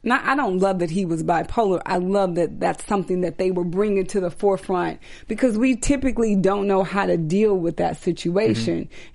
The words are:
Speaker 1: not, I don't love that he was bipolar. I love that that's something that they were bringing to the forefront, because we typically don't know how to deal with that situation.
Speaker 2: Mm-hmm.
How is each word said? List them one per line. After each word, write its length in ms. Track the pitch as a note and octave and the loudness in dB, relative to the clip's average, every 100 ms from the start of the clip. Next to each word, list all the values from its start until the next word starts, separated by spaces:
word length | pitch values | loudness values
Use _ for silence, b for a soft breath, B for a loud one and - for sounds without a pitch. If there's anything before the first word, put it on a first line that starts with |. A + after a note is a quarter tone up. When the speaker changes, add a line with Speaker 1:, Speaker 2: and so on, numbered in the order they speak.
Speaker 1:
not, 200 | - B3+ - | 0 0 2
I 100 | C#4 | 0
don't 220 | A#3+ F#3 | 0 2
love 220 | G3 F#3 | 2 2
that 100 | E3+ | 0
he 160 | F3 F3+ | -2 -2
was 160 | E3 | -2
bipolar. 580 | D#3+ E3+ - - G#3 F3 - | 0 0 0 0 2 0 0
I 120 | F3+ | -2
love 380 | F3+ G3+ F#3+ E3+ | 2 2 2 0
that 240 | E3 - | -2 0
that's 240 | F3+ - - | -2 -2 -2
something 340 | G3+ F#3 F#3 | -2 0 -2
that 160 | F3 D#3+ | -2 0
they 140 | F#3 | -2
were 140 | F3+ F3 | 0 -2
bringing 420 | F3+ G#3+ G3 F#3 | 0 0 0 0
to 120 | G3+ | -2
the 120 | F3 | -2
forefront, 680 | - G3+ F#3+ - F3+ E3 - B B - | 0 0 0 0 -2 -2 -6 B B -8
because 280 | G#3+ C4 G#3+ | 0 2 4
we 200 | C4 B3 | 2 2
typically 600 | - C#4 C4+ A#3 A3+ G3 | 2 2 2 0 2 4
don't 300 | F#3+ G3+ G3 | 2 2 2
know 160 | F#3+ | 2
how 220 | F#3+ F#3+ F#3+ | 0 -2 0
to 100 | F3 | 0
deal 380 | D#3 F#3+ G#3+ F#3+ | 0 2 2 2
with 220 | E3+ E3 | 0 -2
that 200 | E3+ E3 | -2 -2
situation. 880 | - E3+ E3+ F#3+ A3 A3 A2+ E3+ - | -4 -2 0 2 2 0 0 -4 -6
Speaker 2:
Mm-hmm. 260 | - - | -14 -8